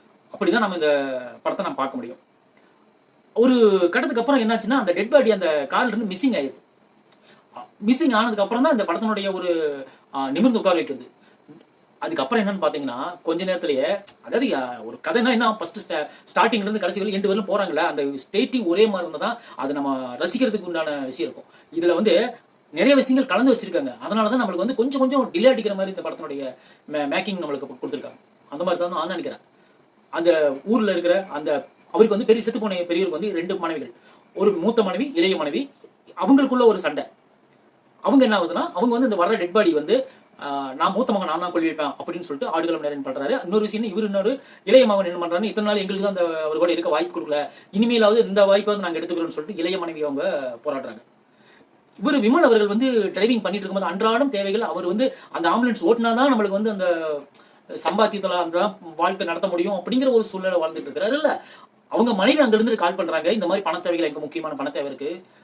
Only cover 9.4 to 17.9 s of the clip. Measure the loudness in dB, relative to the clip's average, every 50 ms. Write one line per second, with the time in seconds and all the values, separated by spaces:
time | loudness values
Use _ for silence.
9.4 | -2 -2 0 0 0 -2 -4 -6 -10 -14 -18 -20 _ _ -6 -6 -4 -2 0 2
10.4 | 2 4 2 2 2 2 2 2 0 -4 -6 -10 -12 -20 _ _ _ _ _ _
11.4 | _ -20 -20 -20 -20 _ _ _ _ _ _ -10 -8 -6 -4 -2 -2 0 0 0
12.4 | 0 0 0 0 -2 -2 -2 -2 -4 -6 -6 -6 -6 -8 -8 -8 -4 -4 -2 -2
13.4 | -2 -2 -2 -2 -2 -2 0 0 0 0 -2 -4 -6 -12 -20 _ -8 -4 -2 0
14.4 | 0 0 -2 -2 -4 -6 -8 -10 -12 -14 -14 -10 -4 -2 0 2 2 2 2 2
15.4 | 2 0 0 -2 -6 -10 -10 -12 -10 -8 -6 -6 -6 -6 -10 -18 -16 -4 0 2
16.4 | 2 2 2 0 -2 -2 -2 -2 -2 -2 -2 -2 -4 -2 -2 0 0 0 0 0
17.4 | 0 0 0 0 0 0 0 0 0 0